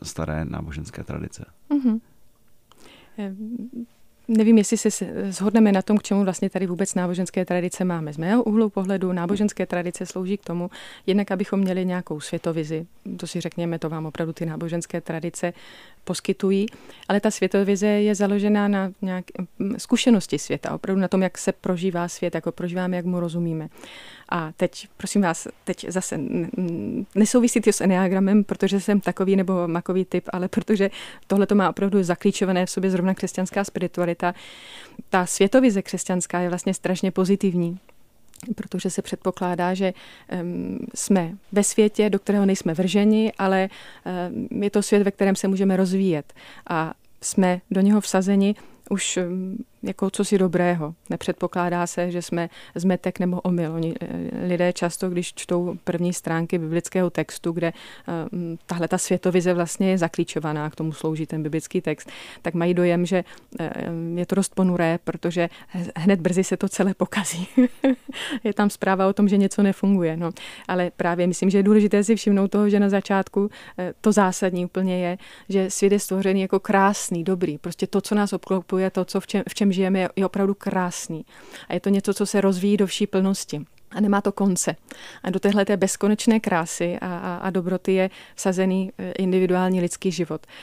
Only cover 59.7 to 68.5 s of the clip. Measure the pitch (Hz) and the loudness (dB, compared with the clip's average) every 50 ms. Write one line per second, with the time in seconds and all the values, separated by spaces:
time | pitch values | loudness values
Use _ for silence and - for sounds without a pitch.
59.7 | - - 190 190 190 185 165 160 - - 170 - - 160 151 151 151 151 151 151 | -2 0 2 2 2 2 0 -2 0 -2 -4 -2 -2 -6 -4 -4 -4 -4 -6 -6
60.7 | - - 160 160 151 - - 160 160 151 156 - 160 156 151 151 156 160 - - | -6 -6 -6 -6 -6 -4 -4 -4 -4 -4 -4 -6 -6 -6 -4 -4 -4 -4 -4 -4
61.7 | - 180 - 160 156 - - - - - - - - - - 170 165 170 170 180 | -4 -4 -2 -2 -4 -6 -8 -18 -18 -18 -18 -18 -14 -8 -8 -4 -2 0 2 2
62.7 | 175 180 175 175 170 175 175 170 190 175 - - - - - - - - 165 - | 4 4 4 4 4 2 2 2 0 -2 -2 -4 -12 -20 -20 -14 -10 -8 -6 -6
63.7 | - - - - 170 165 165 165 170 175 175 - 190 196 185 - - 190 190 185 | -6 -6 -6 -6 -6 -6 -6 -6 -4 -4 -2 -2 0 0 0 0 0 2 2 2
64.7 | 175 175 165 165 170 175 - 165 175 165 - 175 160 175 170 160 - - - - | 4 2 2 2 0 0 -2 -6 -6 -4 -4 -2 0 0 0 -2 -2 -10 -16 -10
65.7 | - 175 175 - - 170 165 202 202 170 156 180 175 190 185 - 185 - 196 190 | -8 -6 -6 -6 -4 0 4 4 4 4 2 2 2 2 0 0 0 -2 -2 -2
66.7 | - - 190 196 185 - 180 - - 208 180 - 165 170 185 - - 262 247 247 | 0 0 0 0 0 0 -2 -2 -2 -4 -4 -2 -4 -6 -6 -2 2 4 4 4
67.7 | - - - 269 247 - - - - - - - 302 220 - 214 | 2 0 0 0 0 0 -4 -14 -12 -10 -8 -8 -6 -4 -4 -2